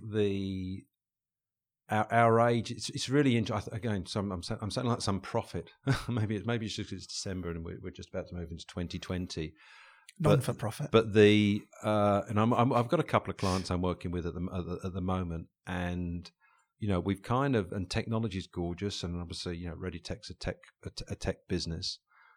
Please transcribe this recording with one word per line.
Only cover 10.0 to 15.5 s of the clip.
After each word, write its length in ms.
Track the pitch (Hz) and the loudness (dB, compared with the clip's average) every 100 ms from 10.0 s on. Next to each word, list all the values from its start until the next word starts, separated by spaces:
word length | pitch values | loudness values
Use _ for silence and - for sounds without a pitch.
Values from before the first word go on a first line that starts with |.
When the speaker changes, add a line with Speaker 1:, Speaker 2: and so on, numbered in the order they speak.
| - - | -16 0
Speaker 1:
But 120 | 156 | 4
Speaker 2:
Non-for-profit. 600 | 104 123 - 107 - 147 | 4 2 -4 -4 -6 4
Speaker 1:
but 240 | 113 110 | 4 6
the, 480 | 104 104 107 104 101 - - | 8 10 10 6 2 -4 -6
uh, 400 | 110 107 104 101 - | 0 4 4 4 2
and 120 | 104 | 2
I'm, 120 | 113 | 4
I'm, 200 | 113 127 | 4 4
I've 160 | 120 117 | 4 2
got 120 | 165 | 0
a 40 | |
couple 260 | - 107 - | 2 2 0
of 60 | - | -2
clients 340 | 98 92 92 | 0 0 0
I'm 100 | 90 | 0
working 300 | 90 85 92 | 0 -2 -4
with 160 | 87 82 | -4 -4
at 80 | |
the, 140 | 80 92 | -4 -6
at 120 | 92 82 | -6 -6
the, 200 | 87 95 | -6 -6
at 40 | |
the 80 | 92 | -4
moment, 460 | 92 92 87 82 - | -2 -2 -2 -6 -10